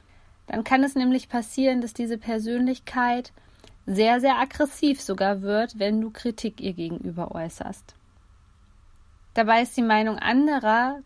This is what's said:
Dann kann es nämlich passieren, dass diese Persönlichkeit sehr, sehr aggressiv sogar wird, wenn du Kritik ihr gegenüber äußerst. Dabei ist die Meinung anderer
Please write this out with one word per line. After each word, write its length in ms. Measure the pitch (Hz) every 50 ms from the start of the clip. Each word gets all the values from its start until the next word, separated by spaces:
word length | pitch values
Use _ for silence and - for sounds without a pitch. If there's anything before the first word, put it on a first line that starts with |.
| _ _ _ - - - - _ _
Dann 160 | - - 220 220
kann 200 | - 262 262 269
es 120 | 269 -
nämlich 340 | 269 254 254 254 254 - -
passieren, 520 | - 240 226 - - 262 262 262 254 247
dass 120 | 240 226 -
diese 240 | - 240 226 233
Persönlichkeit 1120 | 220 - 233 226 220 214 226 240 247 254 254 254 - - - - 254 240 240 240 247 247 - _ - _ _ _ _ - - - - - -
sehr, 320 | 190 196 214 226 240 247
sehr 160 | 247 269 262
aggressiv 640 | - 262 269 - - 302 285 - - 320 285 277 -
sogar 400 | - - 190 190 190 196 202 190
wird, 380 | 196 196 208 214 233 240 - 214
wenn 200 | 196 208 214 220
du 120 | 226 220
Kritik 500 | 214 - - 240 226 - - 214 214 -
ihr 120 | - 196 175
gegenüber 600 | 175 165 165 175 - - 185 165 175 170 - -
äußerst. 640 | 170 165 165 - - - - 202 - - - - _ _ _ _ _ _ _ - _ - _ _ _ - _ - - - - - - - - - _ - - -
Dabei 300 | 233 220 220 226 233 247
ist 120 | 240 -
die 40 | 254
Meinung 380 | 233 220 214 214 220 220 208 -
anderer 800 | - - 240 269 294 302 294 262 226 214 220 233 247 262 285 285 269